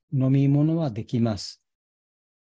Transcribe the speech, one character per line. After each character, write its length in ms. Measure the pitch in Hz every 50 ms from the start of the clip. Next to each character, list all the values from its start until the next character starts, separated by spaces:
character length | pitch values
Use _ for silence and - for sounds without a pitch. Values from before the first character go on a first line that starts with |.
| _ _ 156
飲 180 | 131 131 131
み 160 | 135 139 139
物 300 | 139 139 143 147 156 165
は 120 | 170 165 135
で 160 | 104 113 -
き 140 | - - 113
ま 180 | 117 117 107
す。 240 | 98 - - - - _ _ _ _ _ _ _ _ _ _ _ _ _ _ _ _